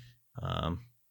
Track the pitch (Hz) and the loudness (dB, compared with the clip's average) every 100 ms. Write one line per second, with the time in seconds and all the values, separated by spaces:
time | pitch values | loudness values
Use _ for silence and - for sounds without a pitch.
0 | - - _ - 90 85 82 87 - - | -12 -20 _ -4 0 2 2 0 -6 -20
1 | _ | _